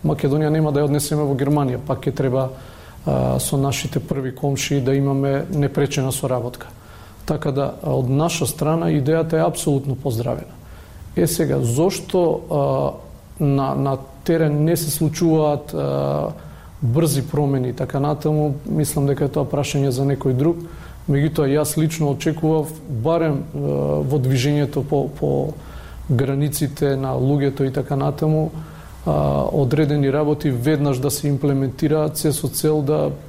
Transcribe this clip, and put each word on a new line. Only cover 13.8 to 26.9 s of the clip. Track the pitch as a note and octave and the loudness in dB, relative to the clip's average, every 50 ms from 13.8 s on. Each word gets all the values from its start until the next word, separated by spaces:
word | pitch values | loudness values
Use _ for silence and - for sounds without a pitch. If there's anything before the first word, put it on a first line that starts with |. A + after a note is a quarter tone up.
| C3+ C#3 C3+ C3 - - - - - | 0 0 -2 -4 -6 -14 -18 -6 0
терен | - E3 D#3+ E3 D3+ D3 D3 D3+ | 0 2 4 4 2 4 2 2
не | E3 F3 | 2 2
се | D#3+ D#3 D3+ | 2 0 -4
случуваат, | - - D#3+ D3+ D#3 - F3 E3 D#3+ D#3+ D3+ D3 D3 C#3+ - - - | -2 0 0 0 2 2 2 4 4 4 4 2 2 0 -4 -6 -4
а, | D3+ C#3 C#3 C#3 C#3 C#3 - - - - - - - - - - - - - - - | -2 -2 0 0 0 0 0 0 0 -2 -4 -6 -10 -14 -18 -18 -18 -20 -18 -8 -4
брзи | - A#2 A#2 D#3+ E3+ D#3 C3+ C#3 B2+ - | -2 0 2 2 2 2 2 0 -2 0
промени | - D3 D3 C#3 C#3 C3 B2+ B2+ | 0 0 2 2 2 0 0 -2
и | |
така | A#2 - C3 A#2+ - C#3+ | -2 -4 -6 -2 0 0
натаму, | C#3 D3 D3+ C#3+ - D#3 D3+ D3+ D3+ D3+ C3+ C#3+ - | 0 0 -2 0 0 0 2 2 2 0 -2 -4 -4
мислам | - D#3+ D#3 D3+ D3 - D3 C#3 | -2 0 0 0 0 0 0 2
дека | C#3 C#3 B2+ D#3 | 2 2 2 0
е | C3+ | 0
тоа | - D3+ C#3+ - | 0 -2 -2 0
прашање | - C#3 C#3 - - C#3+ C#3 C#3 | 0 -2 -2 0 0 0 2 2
за | A#2+ B2+ C#3 | 2 2 2
некој | C#3 C#3 C3 - C3+ B2+ | 0 0 0 0 0 2
друг. | B2 C#3+ E3 E3+ E3+ - - - - - - - - - - | 4 2 2 2 0 -6 -12 -14 -16 -16 -16 -16 -10 -2 0
Меѓутоа, | C#3+ C#3 D3 D#3 D#3+ D#3+ D3 C3+ | 2 2 2 2 2 2 2 2
јас | C#3 D3+ D3+ D3 - D#3 | 2 2 2 0 0 0
лично | D#3 D#3 D#3+ D#3+ D3+ C#3+ | 0 0 0 0 0 0
очекував, | C#3 D#3 - E3 D#3 D#3+ D#3+ D#3 D#3+ D#3 D3 D3+ - - - - | 0 0 0 -2 0 2 2 2 2 2 0 -2 -8 -14 -10 -6
барем, | C#3 A2 A2+ D#3 E3 E3 E4 D#3+ - C3 | -6 -2 2 2 2 4 2 2 0 -2
а, | - - - C#3+ C#3+ C#3+ C#3+ C#3+ C#3 - D3 D3+ D3 | -4 -6 -6 -4 -2 -2 0 0 0 0 0 0 0
во | C3 C#3 D3 | 0 0 2
движењето | B2+ B2+ C3+ B2+ B2 D3 D3 D3 C#3+ C#3+ - C#3+ C3 | 2 2 2 2 2 2 2 2 0 0 0 -4 -2
по, | C#3+ D3+ C#3 C#3+ - | 0 0 0 0 -2
по | - - D3+ C#3+ C#3 C#3 C#3 D3+ D3+ - - - - - - - - - - - | -4 -2 -2 0 0 0 -2 -4 -6 -10 -14 -14 -14 -14 -14 -14 -14 -14 -2 0
границите | C#3 A#2 C#3 C3 C#3 C#3 D3 D3 D3 - D3+ C3 C3+ - D3 C#3+ | 2 2 2 2 2 0 0 0 0 -2 -2 -4 0 0 0 2